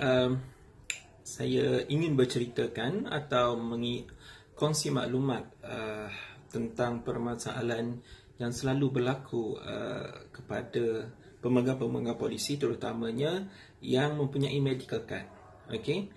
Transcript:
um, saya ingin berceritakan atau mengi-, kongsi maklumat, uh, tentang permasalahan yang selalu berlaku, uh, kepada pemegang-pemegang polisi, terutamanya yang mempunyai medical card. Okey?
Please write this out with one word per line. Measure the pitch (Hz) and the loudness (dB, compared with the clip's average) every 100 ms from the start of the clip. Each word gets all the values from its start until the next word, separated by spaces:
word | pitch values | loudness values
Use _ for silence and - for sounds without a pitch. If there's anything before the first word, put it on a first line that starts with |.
um, | 139 127 127 131 127 - - - - - - - | 4 6 6 2 -2 -14 -20 -14 -12 -12 -14 -18
saya | - - 127 127 127 127 | -12 -4 0 2 4 2
ingin | 123 147 170 139 | 2 2 4 6
berceritakan | 123 131 120 - 117 - 120 196 | 4 4 0 0 -2 0 -2 -2
atau | 277 151 143 123 120 117 | -2 -4 0 4 4 2
mengi-, | 117 117 120 120 - - - - - - | -2 -2 -2 -4 -8 -16 -20 -20 -20 0
kongsi | 151 151 151 135 | 2 2 0 0
maklumat, | 113 127 139 117 104 - | 0 2 2 0 -4 -14
uh, | - 117 110 107 107 - - - - | -10 -6 -6 -6 -8 -10 -12 -16 -8
tentang | 120 113 - 123 117 | -4 -2 0 0 0
permasalahan | 123 123 120 117 - 127 117 117 117 123 - - - - | -2 -2 -2 -4 -4 -2 -2 0 -2 -6 -10 -20 -16 -6
yang | 120 | -4
selalu | 120 135 139 139 131 | -2 0 2 2 2
berlaku, | 123 135 - 120 110 - | 2 0 -2 -2 -2 -4
uh, | - 107 107 101 - - - | -6 -6 -4 -4 -6 -10 -16
kepada | - - 107 120 127 117 113 113 - - - | -14 -6 -6 -2 0 0 0 -4 -12 -20 -4
pemegang-pemegang | 120 127 123 127 117 123 120 113 | 2 4 4 2 0 0 -2 -2
polisi, | 117 113 - 143 | -2 -2 -2 0
terutamanya | 123 113 113 113 113 117 147 180 196 - - - | 0 0 -4 -4 -2 0 0 0 -4 -10 -20 -10
yang | 131 127 143 147 | 2 4 4 2
mempunyai | 139 139 135 139 | 0 2 2 4
medical | 135 131 - 110 | 2 2 -2 -4
card. | - 95 - - - - - | -4 -8 -8 -14 -20 -20 -8
Okey? | 113 - 170 202 | -4 0 0 -2